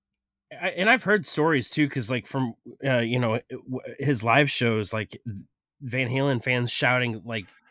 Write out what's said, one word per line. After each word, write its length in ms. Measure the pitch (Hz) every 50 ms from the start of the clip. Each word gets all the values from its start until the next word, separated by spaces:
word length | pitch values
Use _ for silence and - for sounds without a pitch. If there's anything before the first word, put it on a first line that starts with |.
| _ _ _ _ _ _ _ _ _ - 147 -
I, 100 | 175 190
and 200 | - 170 190 220
I've 140 | 254 226 -
heard 200 | 185 214 202 139
stories 440 | - - 156 151 165 156 127 - -
too, 180 | - 156 151 139
'cause, 220 | - 139 113 104
like, 160 | 131 120 -
from, 280 | - - 135 131 117 - _ _ 120 - - 139
uh, 140 | 135 127 120
you 220 | 117 113 123 123
know, 180 | 123 113 110 120 - -
w-, 300 | 127 110 - - 127 123 - - 117 -
his 240 | 135 147 139 107 113
live 260 | 117 117 143 147 135
shows, 420 | - - 123 117 110 110 104 -
like, 240 | 113 110 104 - - - - 113 98 95 - _ _ _ _ _ _ -
Van 280 | 143 123 131 131 131 110
Halen 340 | 123 135 139 143 131 113
fans 300 | - 127 123 123 120 117
shouting, 500 | - - - 123 127 127 123 120 110 107 85
like, 220 | 117 113 110 87 - - _ _ _